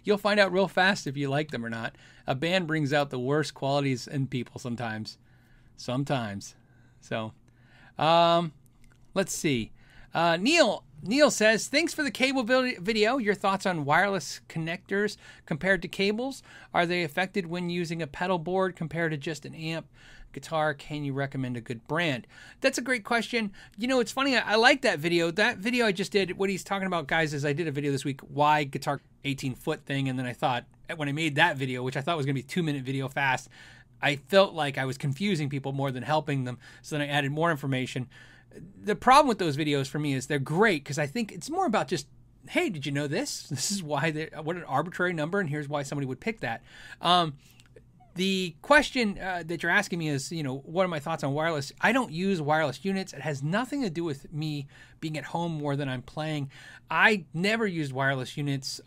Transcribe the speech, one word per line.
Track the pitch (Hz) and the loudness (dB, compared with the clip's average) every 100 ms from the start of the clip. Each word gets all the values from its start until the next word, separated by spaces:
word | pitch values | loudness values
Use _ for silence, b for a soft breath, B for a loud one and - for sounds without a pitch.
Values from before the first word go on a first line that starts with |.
You'll | - 208 | 0 2
find | 202 208 | 4 4
out | 196 | 6
real | 180 185 | 4 2
fast | - 185 202 - | 4 4 4 -2
if | 139 | -4
you | 139 | 0
like | 139 151 | 0 -2
them | 131 117 | -6 -6
or | |
not. | 113 120 - B B - | -6 -8 -10 B B -4
A | 127 | -2
band | 165 190 165 | 2 0 2
brings | 160 139 | 0 2
out | 147 143 | 2 0
the | 127 | -2
worst | 123 151 143 | 0 0 0
qualities | - 135 143 139 123 - | -2 0 2 2 -2 -4
in | 143 131 | -4 -2
people | 131 117 - | -4 -6 -10
sometimes. | 127 117 120 110 110 - b b b b b - | -8 -6 -6 -6 -10 -14 b b b b b -14
Sometimes. | - 123 143 139 110 98 - - b b b b | -4 -4 0 -2 -2 -6 -12 -20 b b b b
So, | - 117 110 - _ b b b b - | -8 -6 -6 -12 _ b b b b 0
um, | 156 170 170 170 170 - _ _ - _ - | 4 6 6 4 0 -8 _ _ -20 _ -6
let's | 190 190 | -2 -2
see. | - 165 123 107 b b b b | -2 0 0 -2 b b b b
Uh, | - 170 165 | 0 2 4
Neil, | 220 339 247 165 - - | 4 4 4 0 -8 -14
Neil | 151 269 285 | -2 4 4
says, | - 214 220 - | 6 4 4 2
"Thanks | 285 330 | 0 0
for | - | -2
the | 277 | -4
cable | - 262 269 | 0 0 0
vi-, | 226 262 254 233 | 2 2 2 -2
video. | 180 226 208 269 | -2 2 2 2
Your | 208 190 | 0 2
thoughts | 196 196 196 | 0 0 0
on | 170 | -2
wireless | 139 156 202 196 - - - | 2 4 4 0 -6 -14 -10
connectors | 165 160 175 - 196 208 - B B - | -8 -6 -8 -4 -2 -2 -4 B B -8
compared | 170 185 190 | -4 2 2
to | 180 | 0
cables? | - 196 214 262 262 B B B | -2 0 0 -4 -8 B B B
Are | - 170 | 0 2
they | 180 | 2
affected | 165 185 185 208 170 | 0 -2 -2 -2 -4
when | 175 175 | -4 -2
using | 175 165 165 | -2 -4 -4
a | 151 | -6
pedal | - 180 180 | -4 0 0
board | 156 185 185 | 0 0 0
compared | 175 160 160 170 | -2 -6 -2 -2
to | 156 | -2
just | 170 160 135 | -6 -8 -10
an | |
amp? | 147 160 165 - B B B B | -8 -6 -6 -8 B B B B
Guitar, | 135 - 160 151 | -14 -4 0 0
can | 143 - 151 | -2 -6 -6
you | 143 | -4
recommend | 135 135 139 127 123 | -4 -4 -4 -4 -6
a | |
good | 113 117 - | -6 -10 -2
brand?" | 151 170 127 - B B B | 0 0 -2 -6 B B B
That's | - - | 0 0
a | |
great | 247 247 | -2 -2
question. | 202 233 214 233 208 B B - | 0 -2 0 -2 -4 B B -6
You | 240 | 0
know, | 262 | 2
it's | 220 | 2
funny. | 262 277 240 | 0 2 2
I, | 180 | 2
I | 214 | 6
like | 240 294 | 6 6
that | 226 165 | 4 2
video. | 170 170 170 | 2 2 2
That | 170 220 196 | 2 2 2
video | 208 247 226 | -2 2 2
I | |
just | 196 190 | 0 0
did, | 202 185 180 | 0 0 0
what | 196 | -2
he's | 185 | -2
talking | - 196 190 | -4 -4 0
about, | 175 139 | -2 0
guys, | 165 160 | 2 2
is | 147 | 0
I | 147 | -2
did | 143 160 | 0 -2
a | |
video | 139 143 | -2 0
this | 135 | 0
week, | 147 135 | -2 -6
why | - 139 147 151 | -8 2 4 4
guitar | 143 139 151 139 - _ | 2 -4 -4 -4 -6 _
eighteen | 139 139 135 | -6 -4 -4
foot | 117 - 151 - | -4 -6 -6 -4
thing. | 139 135 | -2 -2
And | 131 | -2
then | 127 | -4
I | |
thought, | 120 151 123 - - - 165 | -2 0 0 -4 -20 -12 -6
when | 143 | -4
I | |
made | 143 160 143 | -2 0 4
that | 175 139 | 4 2
video, | 135 127 | -4 -2
which | 127 139 | -4 -4
I | |
thought | 139 170 | -2 -2
was | 139 | 0
gonna | |
be | 139 | -2
a | |
two | - 185 | -2 -2
minute | 160 143 | -2 -2
video | 127 135 135 | -4 -4 -4
fast, | - 139 127 - B B B B - | 0 2 0 -2 B B B B -2
I | 143 143 | -2 -2
felt | - 196 190 | 4 6 6
like | 160 143 135 | 2 -2 -2
I | |
was | 131 131 | -4 -2
confusing | 147 135 202 170 143 | -4 -2 0 0 -2
people | 139 139 | -4 -4
more | 139 135 | -4 -4
than | 127 | -4
helping | 120 156 151 139 | 0 -2 0 -2
them, | 123 123 B B | -2 -8 B B
so | - 151 | -8 -4
then | 143 | 0
I | |
added | 143 139 | 0 0
more | 151 170 | 0 0
information. | 147 139 131 123 135 120 B B B B - - - | 0 -2 -2 -2 -6 -8 B B B B -20 -20 -8
The | 196 208 | -4 2
problem | - 269 294 | 8 8 8
with | 214 | 2
those | 170 139 | 0 0
videos | 151 143 135 | 0 0 0
for | 156 | -2
me | 147 | -2
is | 135 127 | -2 0
they're | 147 | -2
great | 135 160 220 156 | 0 4 4 4
'cause | 139 143 | -2 -4
I | 147 | -2
think | 185 214 | -2 -4
it's | - - | -8 -6
more | 339 359 | 0 2
about | 208 143 | 0 0
just, | 165 - - - _ - | -4 -6 -20 -20 _ -4
"Hey, | 302 349 | 0 0
did | 160 139 | -2 -4
you | |
know | 139 147 | -2 -2
this? | 170 285 - - | -2 -4 -8 -8
This | 135 - | -4 -2
is | 202 | -4
why | 151 147 160 | -2 0 0
they, | 151 156 147 | -2 -6 -6
what | 156 175 | -6 -6
an | |
arbitrary | 151 135 165 - 180 | -2 -2 -2 0 0
number, | 170 151 202 | 0 -2 -2
and | 170 | -2
here's | 151 143 | -4 -4
why | 147 | -4
somebody | 139 147 131 | -4 -4 -4
would | 127 | -4
pick | - 220 | -6 -6
that." | 127 113 B B B B | -6 -8 B B B B
Um, | 170 180 160 139 b b - - - _ - | 4 4 2 -4 b b -20 -20 -20 _ -14
the | 170 190 190 180 - | -4 0 0 -2 -8
question, | - 294 - 262 220 175 | 4 4 6 0 -2 -2
uh, | 190 180 160 | -6 -6 -6
that | 170 | -4
you're | 170 | 2
asking | 190 196 175 | 2 2 -2
me | 156 | -2
is, | 139 - | -2 -4
you | 170 | -6
know, | 143 135 | -4 -6
what | 139 165 | -4 0
are | 185 | 0
my | 160 | 0
thoughts | 151 160 | -4 -4
on | 143 | -2
wireless? | 143 160 151 139 - | 0 0 -2 -4 0
I | 190 | 2
don't | 254 226 | 4 0
use | 156 190 185 | -2 0 0
wireless | 147 156 151 - | 2 2 2 -2
units. | 190 190 185 | -2 -2 -4
It | - | -6
has | 151 139 | -6 -4
nothing | 147 202 254 285 | -2 -2 -2 -2
to | 226 | -2
do | 156 | -2
with | 170 139 - | -4 -6 -8
me | 151 156 147 139 B B B | -6 -4 -4 -8 B B B
being | 160 151 | -6 -6
at | |
home | - 170 170 | -6 -4 -4
more | 156 143 139 | -2 -2 -2
than | 139 | -2
I'm | 127 | -6
playing. | - - 156 151 139 B B B _ | -8 -8 -4 -4 -6 B B B _
I | 160 202 214 156 | 4 6 6 -2
never | 160 196 226 | -2 0 2
used | 214 170 143 | 0 0 -4
wireless | 131 135 135 123 - | 0 0 0 -4 -4
units. | 143 139 135 - | -2 -2 -4 -10